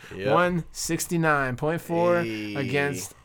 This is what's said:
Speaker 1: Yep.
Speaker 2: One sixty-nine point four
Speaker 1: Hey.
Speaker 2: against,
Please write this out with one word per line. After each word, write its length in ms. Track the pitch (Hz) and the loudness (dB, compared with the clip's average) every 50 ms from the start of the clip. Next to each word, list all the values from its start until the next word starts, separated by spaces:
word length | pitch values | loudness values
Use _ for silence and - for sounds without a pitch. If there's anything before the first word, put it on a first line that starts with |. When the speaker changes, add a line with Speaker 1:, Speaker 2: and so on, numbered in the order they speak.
| - - - | -18 -14 -10
Speaker 1:
Yep. 180 | 92 95 104 147 | -4 0 2 4
Speaker 2:
One 300 | 170 180 180 180 170 160 - - | 4 4 4 2 -2 -4 -4 -8
sixty-nine 840 | - - - 165 160 - - 180 170 165 160 151 143 135 127 123 | -8 -4 -2 -2 -2 -2 -2 0 2 4 4 4 2 0 -2 -2
point 240 | - 151 151 170 160 | -2 -2 -2 -2 -2
four 400 | - - 165 170 175 175 175 170 | -4 -2 0 2 4 4 4 2
Speaker 1:
Hey. 340 | 170 - 110 107 107 104 104 | 2 -2 -4 -6 -6 -6 -4
Speaker 2:
against, 580 | 139 139 120 139 143 143 143 135 117 95 - - - | -4 -2 0 0 0 0 0 -2 -6 -8 -10 -14 -20